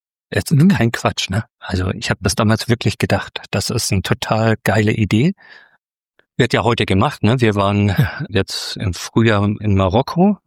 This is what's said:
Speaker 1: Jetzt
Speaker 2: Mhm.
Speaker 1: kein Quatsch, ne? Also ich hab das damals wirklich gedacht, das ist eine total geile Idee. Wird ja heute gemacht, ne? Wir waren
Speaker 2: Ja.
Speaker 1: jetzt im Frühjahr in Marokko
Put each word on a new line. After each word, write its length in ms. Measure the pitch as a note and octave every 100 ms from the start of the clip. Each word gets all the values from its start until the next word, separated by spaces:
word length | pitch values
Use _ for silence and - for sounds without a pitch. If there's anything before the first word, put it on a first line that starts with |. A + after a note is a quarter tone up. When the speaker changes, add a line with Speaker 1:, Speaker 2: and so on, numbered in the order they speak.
| _ _ -
Speaker 1:
Jetzt 180 | - -
Speaker 2:
Mhm. 160 | C3+ F3+
Speaker 1:
kein 240 | E3+ A#2
Quatsch, 380 | - A#2 - -
ne? 140 | G2 - _
Also 320 | - F#2 F#2
ich 200 | - -
hab 80 | -
das 120 | G2+
damals 340 | - A2 A2 -
wirklich 300 | A#2 - -
gedacht, 420 | F#2+ G2 - - -
das 200 | G2+ -
ist 220 | A2+ -
eine 100 | G2
total 540 | - A#2 - A2 A2+ A2
geile 280 | - G#2 G#2+
Idee. 420 | A2+ G#2 G#2 D#3 G3 - - _ _ _ _ _ _ _ -
Wird 140 | A#2+
ja 120 | B2
heute 220 | G2+ A#2 G#2
gemacht, 360 | F#2+ C#3 -
ne? 180 | G#2+ C3
Wir 140 | A2+
waren 340 | G2+ G2 G2+ G2+
Speaker 2:
Ja. 360 | G2 A#2+ - C#3+
Speaker 1:
jetzt 480 | G2+ F#2+ - - -
im 180 | G#2+
Frühjahr 500 | F2 - - A2+ G#2
in 300 | G2+ G#2+ G#2
Marokko 640 | G2 F#2+ G2+ C#3+ - G3 G3+